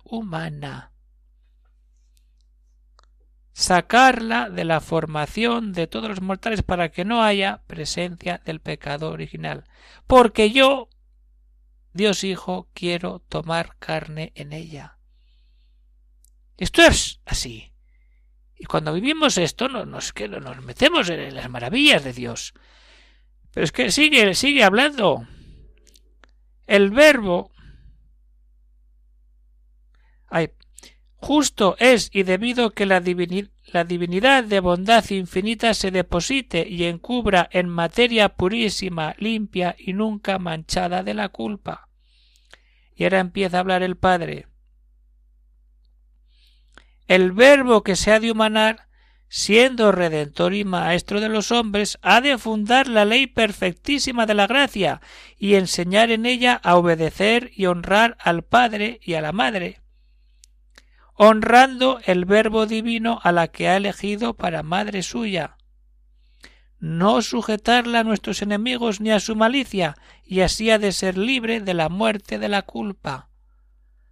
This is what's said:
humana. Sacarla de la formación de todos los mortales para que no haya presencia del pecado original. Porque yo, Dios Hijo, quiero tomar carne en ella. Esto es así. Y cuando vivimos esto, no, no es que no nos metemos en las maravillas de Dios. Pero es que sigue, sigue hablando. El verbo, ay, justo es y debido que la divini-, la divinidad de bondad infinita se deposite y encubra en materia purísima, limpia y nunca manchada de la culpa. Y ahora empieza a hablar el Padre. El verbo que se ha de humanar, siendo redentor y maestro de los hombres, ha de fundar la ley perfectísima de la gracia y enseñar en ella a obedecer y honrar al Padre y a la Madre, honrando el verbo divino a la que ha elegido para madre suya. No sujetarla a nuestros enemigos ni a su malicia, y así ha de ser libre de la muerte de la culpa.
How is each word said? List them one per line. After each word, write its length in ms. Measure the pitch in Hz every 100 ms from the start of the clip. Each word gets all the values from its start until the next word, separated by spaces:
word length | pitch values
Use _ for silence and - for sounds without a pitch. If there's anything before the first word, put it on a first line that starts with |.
humana. 880 | - 226 214 160 165 147 143 127 - _ _ _ _ _ _ _ _ _ _ _ _ _ _ _ _ _ _ _ _ _ _ _ _ _ _
Sacarla 1000 | - - 180 - 233 262 240 226 233 233
de 140 | 180
la 160 | 165 160
formación 920 | - 160 156 151 151 - 233 233 214
de 140 | 180 160
todos 240 | 226 220
los 100 | 190
mortales 420 | 190 190 233 208
para 280 | - 180 165
que 140 | -
no 180 | 190 233
haya 400 | 220 202 196 208 -
presencia 720 | 170 147 - 175 175 180 175
del 160 | - 156
pecado 500 | - 151 147 143 156
original. 540 | 160 156 160 160 143 - _ - - -
Porque 460 | 262 233 - 214
yo, 360 | 262 269 269 233 _ _ _ _ _ _ _ _ _ _
Dios 320 | 170 208 185
Hijo, 440 | 196 175 - 185 -
quiero 460 | - 175 175 180 185 -
tomar 480 | 156 165 165 165 -
carne 540 | - 160 156 156 160 -
en 160 | 147
ella. 460 | 156 160 147 147 _ _ _ _ _ _ _ _ _ _ _ _ _ _ _ _ -
Esto 260 | 180 -
es 380 | 339 - - -
así. 480 | - - 123 113 - _ _ _ _ _ _ _ _ -
Y 100 | -
cuando 260 | 160 156
vivimos 440 | 165 247 320 294 190
esto, 320 | 160 - 262
no, 160 | 247
no 140 | 147 139
es 140 | -
que 160 | - 208
no 100 | 196
nos 240 | 139 127
metemos 480 | - 123 277 349 180
en 240 | 156 135
las 160 | 131 123
maravillas 540 | 120 120 233 294 175
de 80 | 135
Dios. 420 | 123 117 113 - - _ _ _ _ _ _ _ _ _
Pero 120 | -
es 80 | 165
que 180 | - 247
sigue, 440 | 226 302 277 202
sigue 280 | 175 269 285
hablando. 600 | 202 202 302 277 190 127 117 - - - - _ _ _ _ _ _ _ _ _ -
El 240 | 202 196
verbo, 600 | 226 302 277 202 175 - _ - - - _ _ _ _ _ _ _ _ _ _ _ _ _ _ _ _ _ _ _ _ _ _ _ -
ay, 240 | 170 156 - _ _ - _ _ _
justo 580 | - 294 285 - 196 -
es 320 | 247 240 -
y 100 | 196
debido 480 | 185 185 240 247 233
que 160 | - 196
la 140 | 185
divini-, 500 | 175 180 175 185 202 _ _
la 180 | 175
divinidad 600 | 170 175 175 185 254 269
de 160 | 220 196
bondad 440 | 180 175 190 233 -
infinita 640 | 196 175 185 208 226 233
se 160 | 202 196
deposite 760 | 185 180 175 - 269 254 170 165
y 180 | 175
encubra 640 | 170 170 - 247 220 185 170
en 160 | 185 180
materia 640 | 170 165 - 240 226 202
purísima, 840 | - 185 233 220 - 190 170 156 -
limpia 560 | 208 220 202 185 180 -
y 160 | -
nunca 460 | 185 220 208 - 190
manchada 640 | 175 160 160 185 180 180
de 120 | 196
la 140 | 214 202
culpa. 600 | - 226 202 - - _ _ _ _ _ _ _ - _ _ _
Y 80 | -
ahora 160 | 175 190
empieza 380 | 180 196 190 180
a 40 |
hablar 220 | 185 185
el 140 | 185 180
Padre. 500 | 185 180 151 147 - _ _ _ _ _ _ _ _ _ _ _ _ _ _ _ _ _ _ _ _ _ _ - _ _ -
El 260 | 185 185
verbo 500 | 190 262 285 247 220
que 140 | 202 180
se 160 | -
ha 60 | 220
de 100 | 226
humanar, 580 | 220 220 220 220 220 _ _ _ _ _
siendo 640 | - - 214 262 240 214
redentor 640 | 185 175 156 147 - 175
y 100 | 202
maestro 560 | 196 180 165 175 - 208
de 80 | 214
los 240 | 214 -
hombres, 460 | 233 220 202 202 -
ha 220 | 175 214
de 160 | 285 254
fundar 500 | 226 220 208 254 262
la 160 | 226
ley 220 | 208 240 269
perfectísima 1000 | - 220 - 185 165 - 277 269 240
de 80 | 220
la 140 | 208 196
gracia 560 | 254 269 208 165 131 - - - -
y 200 | 196 196
enseñar 540 | 180 - 175 202 233
en 140 | 226
ella 300 | 233 247 247
a 220 | 240 180 175
obedecer 760 | 175 160 160 - 202 233 247
y 120 | - 185
honrar 500 | 175 175 202 233 233
al 220 | 185 170
Padre 580 | - 233 247 214 214 240
y 120 | -
a 60 | 160
la 120 | 151
Madre, 500 | 185 254 208 175 - _ _ _ _ _ _ _ _ _ _ _ _ _
honrando 880 | - 214 220 220 240 262 254 262 247 -
el 180 | 180
verbo 400 | 180 208 220 220
divino 560 | 220 220 233 233 226 226
a 100 | 180
la 160 | 175 165
que 200 | - 170
ha 80 | 190
elegido 580 | 202 - 202 208 233
para 280 | 220 180 160
madre 400 | 151 185 208 202
suya. 560 | 175 240 226 180 143 _ _ _ _ _ _ _ _ _ - _ _ -
No 420 | 160 165 190 247
sujetarla 800 | 220 240 220 214 - 240 240 233
a 40 |
nuestros 360 | 220 208 - 190
enemigos 640 | 202 208 240 247 233 202
ni 80 | 214
a 100 | 214
su 160 | - 220
malicia, 580 | 226 277 247 196 160 - - -
y 160 | - 185
así 300 | 175 - 220
ha 80 | 220
de 140 | 208
ser 260 | 175 190 185
libre 420 | 226 262 226 233
de 140 | 196
la 160 | 175 156
muerte 480 | 180 220 214 - 214
de 100 | 208
la 140 | 202
culpa. 640 | - 233 214 190 - 131 - _ _ _ _ _ _ _ _